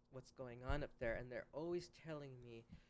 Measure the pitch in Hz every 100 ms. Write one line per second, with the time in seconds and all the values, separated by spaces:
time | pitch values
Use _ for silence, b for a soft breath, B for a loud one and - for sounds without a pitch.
0 | - 131 - - 127 120 127 143 131 -
1 | 120 107 123 117 - 139 170 175 165 -
2 | 160 151 139 127 120 117 - b